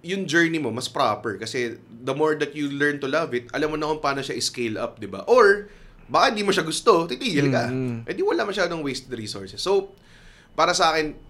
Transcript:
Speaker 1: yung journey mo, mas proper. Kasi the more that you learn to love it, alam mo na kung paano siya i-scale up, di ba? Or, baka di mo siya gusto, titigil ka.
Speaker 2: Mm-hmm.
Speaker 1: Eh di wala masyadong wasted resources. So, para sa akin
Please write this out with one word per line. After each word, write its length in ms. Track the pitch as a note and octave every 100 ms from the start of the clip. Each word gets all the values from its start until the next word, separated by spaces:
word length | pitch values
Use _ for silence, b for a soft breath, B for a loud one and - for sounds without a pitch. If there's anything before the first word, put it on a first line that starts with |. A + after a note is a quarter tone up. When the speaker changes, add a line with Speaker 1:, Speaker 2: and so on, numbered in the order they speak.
Speaker 1:
yung 200 | E3+ G3
journey 340 | E3+ E3 E3 E3
mo, 100 | B2+
mas 180 | A2 B2
proper. 480 | D3+ B2 G#2 A#2 G2
Kasi 420 | A2 C3 A#2+ -
the 300 | - A2+ B2+
more 220 | C#3+ D#3
that 180 | D3+ D3
you 140 | D3+ C#3+
learn 300 | C#3+ D3 C#3+
to 80 | C3+
love 240 | D3+ D3+
it, 140 | B2 A#2
alam 200 | C3+ D3+
mo 60 | D#3
na 100 | D#3
kung 120 | D#3
paano 180 | C#3 C3+
siya 160 | B2+
i-scale 400 | B2 - - A#2 G2+
up, 220 | A2+ -
di 80 | G2+
ba? 160 | F#2+
Or, 460 | - B3 G3+ G#3 - B B B -
baka 240 | D3 B3+
di 120 | G#3+
mo 80 | G3+
siya 120 | F#3
gusto, 440 | D#3+ D#3 A#3+ F3 E3
titigil 420 | B2+ B3+ D3 C#3+
ka. 220 | A#2+ A#2
Speaker 2:
Mm-hmm. 320 | C3 B2+ A#2
Speaker 1:
Eh 80 | A#2+
di 80 | C3+
wala 220 | G3+ -
masyadong 380 | G3+ G3 F3 E3+
wasted 320 | C#3+ B2 -
resources. 440 | A#2 G#2 G#2 G2 G#2+
So, 360 | F3+ G3 G3 - b b b b b
para 180 | - E3
sa 180 | F3 E3
akin 240 | D#3+ D3+ -